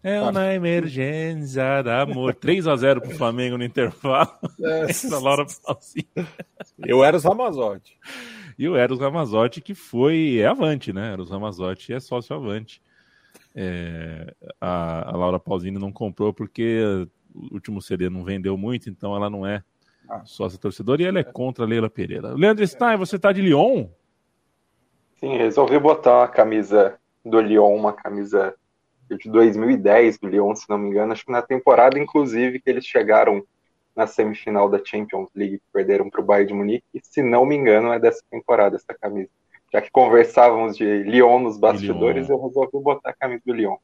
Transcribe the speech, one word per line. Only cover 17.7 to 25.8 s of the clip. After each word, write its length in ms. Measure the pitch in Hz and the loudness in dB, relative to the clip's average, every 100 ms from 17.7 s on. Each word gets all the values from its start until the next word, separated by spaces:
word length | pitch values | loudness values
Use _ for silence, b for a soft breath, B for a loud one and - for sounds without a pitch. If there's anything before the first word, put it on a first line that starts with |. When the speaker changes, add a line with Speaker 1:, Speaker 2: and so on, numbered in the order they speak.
| 101 | -14
Speaker 1:
C 160 | - 92 | -8 -6
D 140 | 90 | -6
não 140 | 92 | -6
vendeu 320 | 90 98 95 95 | -8 -6 -6 -6
muito, 340 | 107 123 113 | -6 -8 -12
então 240 | 90 101 | -12 -8
ela 160 | 101 104 | -6 -6
não 160 | 101 95 | -6 -8
é 160 | 104 _ _ _ _ _ | -8 _ _ _ _ _
Speaker 3:
Ah. 140 | 110 | -16
Speaker 1:
sócia 340 | - - 101 92 | -16 -10 -10 -6
torcedora 440 | 104 - 104 143 | -10 -6 -2 -2
e 20 | 180 | 0
ela 140 | 190 | -2
é 40 | |
contra 400 | 139 - 127 123 | -6 -8 -8 -4
a 20 | 113 | -2
Leila 200 | 113 110 | -2 -2
Pereira. 460 | - 95 - 110 | -6 -10 -10 -10
Leandro 320 | 131 196 214 196 | 2 2 2 -2
Stein, 300 | - 240 214 | 0 0 0
você 180 | 185 196 | -4 0
tá 120 | 202 | 0
de 80 | 196 | 2
Lyon? 460 | 190 147 214 240 92 _ _ _ _ _ _ _ _ _ _ _ _ _ | 4 4 4 2 -4 _ _ _ _ _ _ _ _ _ _ _ _ _
Speaker 4:
Sim, 160 | 135 127 | -6 -2
resolvi 400 | 113 123 135 | 0 2 4
botar 460 | 143 | 4